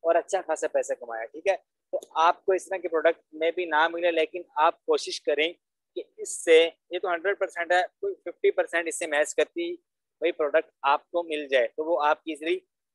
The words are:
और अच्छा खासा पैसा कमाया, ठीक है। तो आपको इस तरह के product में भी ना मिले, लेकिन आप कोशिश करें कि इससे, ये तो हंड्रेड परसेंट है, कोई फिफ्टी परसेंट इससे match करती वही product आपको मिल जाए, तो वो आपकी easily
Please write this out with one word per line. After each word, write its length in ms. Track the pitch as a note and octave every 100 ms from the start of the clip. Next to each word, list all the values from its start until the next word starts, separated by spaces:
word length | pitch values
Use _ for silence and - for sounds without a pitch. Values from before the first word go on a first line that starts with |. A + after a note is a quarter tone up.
और 120 | E3 E3+
अच्छा 260 | - F#3+
खासा 260 | D#3+ D#3 D#3
पैसा 260 | C3+ B2+
कमाया, 320 | C3 A#2+ A2+ A#2
ठीक 220 | D3+ F#3+
है। 80 | F3+ _ _ _
तो 100 | - - D#3
आपको 360 | E3 F3 -
इस 120 | F#3 -
तरह 120 | F#3
के 100 | E3+
product 340 | D#3+ D#3+ E3 _ D#3
में 160 | E3 E3+
भी 100 | E3+
ना 240 | D3+ E3
मिले, 220 | E3+ F3
लेकिन 340 | D#3+ D#3+ F3+ - D3
आप 220 | E3 - -
कोशिश 320 | D3+ - -
करें 340 | - D3 E3 - _ _ _ -
कि 80 | - -
इससे, 460 | G#4 - E3+ D#3+ E3
ये 340 | - - F3+
तो 100 | F#3
हंड्रेड 280 | E3+ F#3+ G3
परसेंट 360 | F#3 E3+ E3+
है, 140 | F3+ F3 _
कोई 120 | G3
फिफ्टी 380 | F#3+ - - G3
परसेंट 360 | F#3+ E3 E3+ E3
इससे 200 | - D#3+
match 260 | D3 D3+
करती 500 | - D3 E3+ E3+ F3 _ _ _ -
वही 80 | E3+
product 380 | - D3 D#3 - _
आपको 400 | C#3 D3 _ F3
मिल 240 | E3+ D#3 C#3
जाए, 200 | C3 A#2
तो 160 | -
वो 120 | D#3 E3
आपकी 360 | D3 D#3 -
easily 300 | D3 D#3+ F#3 - _ _